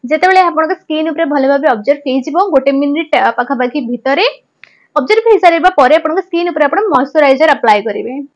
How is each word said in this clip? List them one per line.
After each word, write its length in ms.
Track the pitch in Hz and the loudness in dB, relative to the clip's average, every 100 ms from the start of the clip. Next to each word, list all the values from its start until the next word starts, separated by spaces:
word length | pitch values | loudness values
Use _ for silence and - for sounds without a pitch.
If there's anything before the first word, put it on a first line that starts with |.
ଯେତେବେଳେ 380 | 247 311 359 370 349 | -2 0 2 4 2
ଆପଣଙ୍କ 240 | 320 320 370 | 0 -2 -4
ସ୍କିନ୍ 260 | _ 311 320 | _ -4 -4
ଉପରେ 140 | 311 320 | -2 -2
ଭଲ 180 | 294 269 | 0 0
ଭାବରେ 180 | 277 294 | 2 0
ଅବଜର୍ଭ 300 | 226 208 294 285 | 0 -2 -2 -2
ହେଇଯିବ, 280 | 262 254 311 403 | -4 -2 -2 2
ଗୋଟେ 180 | 285 269 277 | 2 2 0
ମିନିଟ୍, 360 | 285 294 320 233 | -2 -2 -2 0
ଅ, 140 | 226 233 | 0 -2
ପାଖାପାଖି 420 | 247 254 247 294 240 | -4 -2 -2 -4 -6
ଭିତରେ 360 | 240 262 285 466 - _ _ _ _ _ 302 | -6 -2 0 -2 -4 _ _ _ _ _ -6
ଅବଜର୍ଭ 300 | 262 440 453 | 0 0 2
ହେଇସାରିବା 380 | 403 349 330 349 370 | 4 4 4 2 2
ପରେ 140 | 254 311 | 2 2
ଆପଣଙ୍କ 220 | 330 339 359 | 0 -4 -4
ସ୍କିନ୍ 220 | 339 349 | -4 -4
ଉପରେ 140 | 311 294 | 0 0
ଆପଣ 140 | 339 427 | 0 0
ମଏଶ୍ଚରାଇଜର 560 | 269 269 320 285 269 311 269 | 0 0 0 2 2 2 2
ଆପ୍ଲାଏ 240 | 233 208 220 | 2 0 -2
କରିବେ 260 | 214 220 269 285 | -8 -8 -10 -14